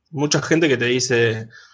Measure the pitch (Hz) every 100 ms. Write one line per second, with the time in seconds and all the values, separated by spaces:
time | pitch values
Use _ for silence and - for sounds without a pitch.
0 | _ 135 147 151 - 160 160 123 120 127
1 | 120 117 117 113 113 - -